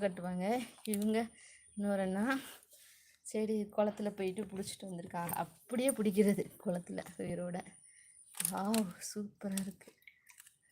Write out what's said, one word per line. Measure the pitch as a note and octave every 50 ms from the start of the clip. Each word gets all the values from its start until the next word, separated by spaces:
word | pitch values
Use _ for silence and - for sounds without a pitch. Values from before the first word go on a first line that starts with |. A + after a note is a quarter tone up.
| G#3
கட்டுவாங்க, | G3 F3+ F#3 F3 F3+ F3+ F3+ F#3 G3+ A#3+ B3+ A3+ - - - - A3 G#3+
இவங்க | G3+ G#3 A3 G#3+ A3+ A#3 A3+ - - - - - - _ _ _
இன்னொரு | G#3 G3+ G3+ G3+ G3 F#3+
அண்ணா | F#3+ F#3 G3 G#3+ C4 C4+ C4+ - - - - - _ - - - - - - - - - _ _ -
சரி | - G#3+ A3 G#3+ A3 G#3+ G3+ G#3 -
குளத்துல | - G#3 G#3 G#3 - G#3+ G#3 G#3 -
போயிட்டு | G3 F#3 F#3 G#3+ G#3 F#3
பிடிச்சிட்டு | G3 F#3+ G3 - - - G#3+ F#3+
வந்திருக்காங்க. | F3+ E3+ - - - F3 E3+ E3+ - -
அப்படியே | E3+ - - - - - B3 A#3 B3+ C#4 C4+ A3+
பிடிக்கிறது | G#3 G#3+ F#3 G#3 G#3 G3+ G3 F#3+ - - - -
குளத்துல | - G3 F3 F3+ F3 - F#3+ F#3 - - - - F#3+
உயிரோட. | F3 F3 F3 F3+ F3 F3 F3+ - - - - _ - - - - _ _ _ _ _ - - - E3+
வாவ், | F#3+ F#3 F#3+ G#3 A3+ A3 G#3 F3 E3+ - - -
சூப்பரா | - G#3 G#3 G#3 - _ - G3+ F#3+ G3 F#3+
இருக்கு. | G3 - - - - - _ _ - - _ _ - - - - - _ _ _ _